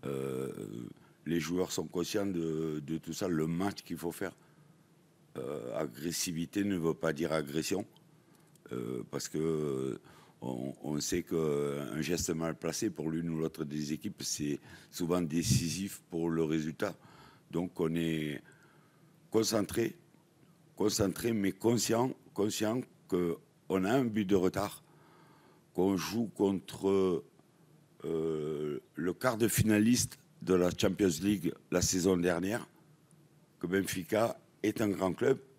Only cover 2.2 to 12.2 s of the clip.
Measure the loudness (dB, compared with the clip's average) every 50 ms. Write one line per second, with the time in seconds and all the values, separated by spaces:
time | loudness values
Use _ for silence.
2.2 | -2 -2 -2 -2 -2 -2 -2 -2 -2 -2 -4 -6 -4 -4 -6 -6 -4 -8 -6 -4
3.2 | -2 0 0 0 0 0 0 -2 -2 -4 -4 -6 -10 -10 -10 -6 -6 -8 -6 -6
4.2 | -8 -8 -8 _ -20 _ _ _ -20 _ -20 _ _ _ _ _ _ _ _ _
5.2 | _ _ _ -10 -8 -8 -8 -8 -8 -6 -4 -4 -4 -4 -6 -6 -6 -4 -2 -2
6.2 | -4 -4 -2 -4 -6 -4 -2 -2 0 0 0 2 2 0 0 2 0 -2 0 0
7.2 | 0 0 0 0 -2 -2 -2 -2 -2 0 -2 -2 -4 -6 -12 -20 -20 -20 _ _
8.2 | _ _ -20 -20 -20 _ _ -20 _ -10 -8 -6 -6 -6 -6 -6 -8 -8 -8 -8
9.2 | -8 -6 -4 -2 0 0 0 0 0 -2 -2 -2 -2 -4 -6 -8 _ -20 -20 -20
10.2 | -20 -20 -20 _ -8 -8 -6 -6 -6 -8 -10 -8 -6 -4 -4 -2 -2 -2 -2 -2
11.2 | -2 0 0 0 2 2 2 0 0 -2 -2 -4 -6 -6 -4 -4 -2 0 0 -2